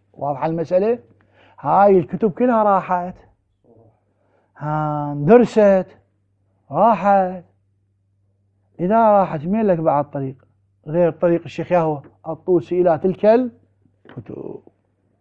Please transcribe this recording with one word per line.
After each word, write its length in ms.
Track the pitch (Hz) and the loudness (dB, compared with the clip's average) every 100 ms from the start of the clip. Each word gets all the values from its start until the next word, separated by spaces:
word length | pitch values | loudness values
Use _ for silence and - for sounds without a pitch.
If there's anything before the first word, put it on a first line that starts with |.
| _ | _
واضحة 320 | - 139 131 160 | -10 -8 -4 -4
المسألة؟ 540 | 165 151 180 214 - - _ _ _ _ - | -4 -2 -2 0 -4 -8 _ _ _ _ -10
هاي 400 | 143 175 202 190 | 0 4 6 4
الكتب 320 | - 180 220 | 2 -2 -4
كلها 320 | - 247 226 | 0 0 2
راحت، 520 | 208 190 180 180 180 - _ _ _ _ _ 110 _ _ _ _ _ _ _ - | 2 0 -2 -6 -6 -14 _ _ _ _ _ _ _ _ _ _ _ _ _ -12
ها، 540 | 147 151 151 147 147 | -6 -4 -4 -6 -6
اندرست، 720 | 147 147 240 220 220 202 190 185 - _ _ _ _ _ _ - | -2 4 4 4 2 2 2 -2 -14 _ _ _ _ _ _ -8
راحت. 720 | 143 226 185 202 196 185 185 - _ _ _ _ _ _ _ _ _ _ _ _ - | 0 0 2 2 2 0 -6 -18 _ _ _ _ _ _ _ _ _ _ _ _ -6
إذا 160 | 180 226 | 0 2
راحت، 480 | 220 202 165 151 165 | 4 4 0 -4 -4
من 220 | 220 208 | -2 0
لك 100 | 165 | 0
بعد 320 | 156 143 143 | 0 -2 -2
طريق 260 | 143 135 135 _ _ _ _ 151 | -6 -8 -12 _ _ _ _ -6
غير 240 | 170 170 | -2 0
طريق 300 | 156 175 170 151 | 0 0 0 -4
الشيخ 260 | - 156 | -10 -2
يهوى 300 | 180 160 143 - _ 160 | -2 -2 -6 -12 _ -14
الطوسي 540 | 156 - 175 170 180 | -8 -2 -2 0 0
إلى 160 | 175 151 | 0 0
تلك 280 | 190 - 208 | -2 0 2
الكتب؟ 1300 | 240 247 - _ _ _ _ - - - - - - - _ _ _ _ _ | 2 0 -10 _ _ _ _ -20 -20 -18 -14 -14 -16 -20 _ _ _ _ _